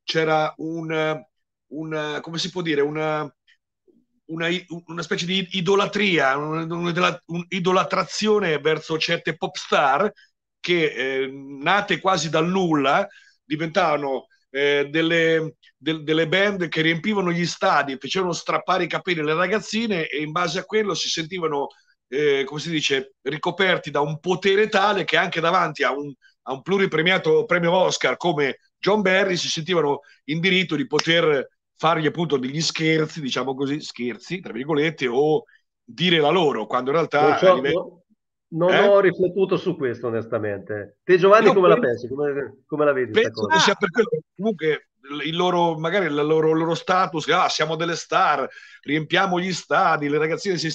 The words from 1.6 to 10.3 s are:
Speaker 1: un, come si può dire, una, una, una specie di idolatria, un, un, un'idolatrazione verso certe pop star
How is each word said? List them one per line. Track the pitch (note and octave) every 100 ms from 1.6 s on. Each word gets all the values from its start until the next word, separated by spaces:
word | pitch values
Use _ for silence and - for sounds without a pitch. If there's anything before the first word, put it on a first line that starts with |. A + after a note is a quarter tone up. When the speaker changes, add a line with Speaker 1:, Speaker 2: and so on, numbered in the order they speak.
| _
Speaker 1:
un, | C#3 D#3+ D#3 D3+ C#3+
come | E3 E3
si | E3+
può | F#3
dire, | E3 C#3+
una, | C#3+ D3+ D#3 D3+ C#3+ - _ _ _ _ _ _ _ _ _
una, | D#3+ E3 F3+ F3 E3+ E3+
una | E3+
specie | D#3+ F#3+ E3+
di | F#3+ F#3
idolatria, | F#3+ F3+ G3 G3 G3 G3+ E3 C3+ C#3
un, | D3+ D#3+ E3
un, | E3+ E3+ E3+ F3+ F3 -
un'idolatrazione | E3+ F3 F#3+ F#3 F#3 F3 F#3 F3 - G#3+ G#3 F#3 D3+
verso | C#3+ D#3 - D#3+
certe | E3 E3+ F3 D#3+
pop | F#3 -
star | - G3 C#3+ C#3 F3+ - _